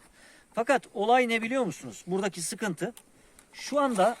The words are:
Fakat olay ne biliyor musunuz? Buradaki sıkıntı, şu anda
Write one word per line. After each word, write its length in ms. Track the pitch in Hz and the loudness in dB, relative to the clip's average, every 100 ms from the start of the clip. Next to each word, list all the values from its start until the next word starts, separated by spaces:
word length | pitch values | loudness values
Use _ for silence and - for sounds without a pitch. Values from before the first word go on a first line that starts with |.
| _ _ - - _ | _ _ -20 -20 _
Fakat 300 | - 240 262 - | -2 2 0 0
olay 360 | 226 208 254 247 | -2 4 4 4
ne 120 | 226 | 0
biliyor 220 | 220 269 226 | 0 -2 -2
musunuz? 380 | - 127 - - | -4 -10 -12 -6
Buradaki 340 | 190 202 175 | -2 -2 -4
sıkıntı, 520 | 165 208 214 165 190 - - _ _ _ - | -8 -4 -4 -4 -6 -8 -18 _ _ _ -20
şu 260 | - - 277 | -16 -4 0
anda 360 | 277 220 190 233 | 2 4 2 2